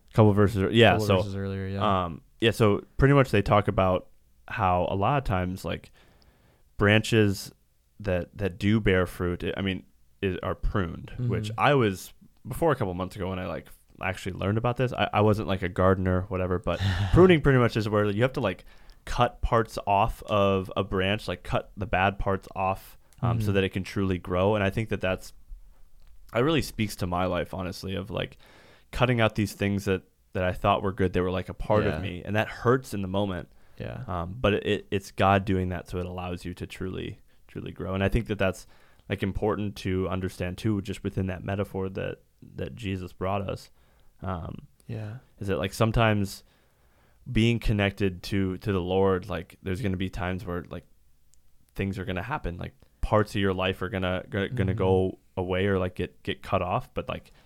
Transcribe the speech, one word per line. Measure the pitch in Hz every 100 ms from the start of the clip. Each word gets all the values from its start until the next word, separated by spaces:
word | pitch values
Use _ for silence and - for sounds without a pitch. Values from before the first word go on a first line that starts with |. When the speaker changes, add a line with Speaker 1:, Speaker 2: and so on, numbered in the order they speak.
| _
Speaker 1:
Couple | 120 107
verses | 101 101 101
ear-, | 95
yeah, | 113 110
Speaker 2:
Couple | 90 98
Speaker 1:
so, | 92
Speaker 2:
verses | 98 98
earlier, | 98 98 95
yeah. | 98 104 95 87
Speaker 1:
um, | - - _
yeah, | 113
so | - 107 101 - -
pretty | 135
much | 143 131
they | 104
talk | 113 104 104
about | 95 92 92 - - _ _ -
how | - 92 90 87
a | 95
lot | 104 143
of |
times, | 135 92 90 90
like, | 85 90 - _ _ _ _ _ _ _ _ -
branches | 104 107 - 113 104 98 - - _ _ _ -
that, | 101 90 - -
that | 98 87
do | 101 110
bear | 104 92 87
fruit, | - 87 87
I, | 90 -
I |
mean, | 95 92 - _ _ _
is, | 98 87
are | 92 85
pruned, | - 107 85 - - -
which | 123 107 107
Speaker 2:
Mm-hmm. | 113
Speaker 1:
I | 120 143
was, | 110 92 - - - _ 110
before | - 165
a | 135
couple | 95
months | 90 92 107
ago | 82
when | 92
I, | 90
like, | 78 - - _ -
actually | 95 95 95
learned | 90 92 110
about | 123 120
this, | 123
I, | - -
I | 107
wasn't, | 107 104 82
like, | 92
a | 90
gardener, | 92 92 95 92 92 92
whatever, | 92 90 87
but | - 85 98 90
Speaker 2:
<laughs> | 98
Speaker 1:
pruning | 160 185 160
pretty | 143 131
much | 117 117
is | 104
where | 104 104
you | 101
have | 131
to, | 139
like, | 104 92 - - - - -
cut | - 120 -
parts | - 113 113 - -
off | 98 117 -
of | - 101 98 95 92 -
a |
branch, | 98 98 95 107 -
like, | 90
cut | - 120 - -
the | 95
bad | 92 98 98
parts | 101 95 - -
off, | 95 95 - - - -
um, | - 113
so | 104
Speaker 2:
Mm-hmm. | 98
Speaker 1:
that |
it | 95
can | 98
truly | 92 104 95 90
grow. | - 90 98 107
And |
I | 98
think | 113 110
that | 101
that's, | 92 95 - - - - - - - - - - -
that | 113
really | 127 120
speaks | - - 104 -
to | 90
my | 87 92
life, | 87 73
honestly, | 85 90 - 92 95
of, | 98
like, | 92 90 - - - - - _
cutting | - 123 120
out | 110 -
these | 101
things | - 101 101 101
that, | 92 - _ _
that | 101
I | 92
thought | 87 101 82
were | 98
good. | 98 92
They | 90
were, | 90
like, | 90 87
a |
part | - - 107 76
Speaker 2:
Yeah. | 76
Speaker 1:
of |
me, | 92 87 -
and | 107
that | -
hurts | - 120 131 -
in | 101
the | 92
moment. | 98 101 87 - - - -
Speaker 2:
Yeah. | - 120 127
Speaker 1:
Um, | 90 90 113
but | 104 104
it, | 92
it, | 101 -
it's | 98 -
God | - 98 98 95
doing | 92 92
that, | 87 -
so | 90
it | 90
allows | 90 90 90 87
you | 87
to | 85
truly, | - 95 92 80 107 - _ -
truly | 98 87
grow. | - 87
And | 95
I | 98
think | 120 107
that | 98
that's, | 95 - - - - _ -
like, | 101
important | 98 - 104 92 104 -
to | 98 92 90
understand | 92 92 - 90 90
too, | 113 101
just | 92 90
within | 98 - 95
that | 90
metaphor | 95 98 98 95 95
that, | 95 92 85 _ _ - -
that | 95 101
Jesus | 104 95 90
brought | - 92 101 98
us. | - - _ _ _ _ _
Um, | 92 87 - - - _ -
Speaker 2:
Yeah. | 110 107 123 - _
Speaker 1:
is | 101
that, | 80
like, | 98
sometimes | - 110 113 113 104 98 - - _ _ _ _ _ _ _ -
being | 117 113 117
connected | - 104 101 - 98 90
to, | - 101 95 92
to | 110
the | 95
Lord, | 87 95 98 90 -
like, | 85 - -
there's | 95 92
gonna | 98 92
be | 92
times | - 90 92 107
where, | 87 -
like, | 85 - _ _ _ _ - _ - _ -
things | 98 95
are | 90
gonna | 90
happen, | 117 151 87 87
like, | 85 - _ _
parts | - 107 104 104
of |
your | 98
life | 92 95 92
are | 92
gonna, | 92 92 92 -
gonna, | 101 98
gonna | - 113
Speaker 2:
Mm-hmm. | 110
Speaker 1:
go | 95 95 92 - _ -
away | 90 92 101
or, | 95
like, | 92 -
get, | 87 -
get | - -
cut | - 95
off. | 87 113 -
But, | - -
like, | - - -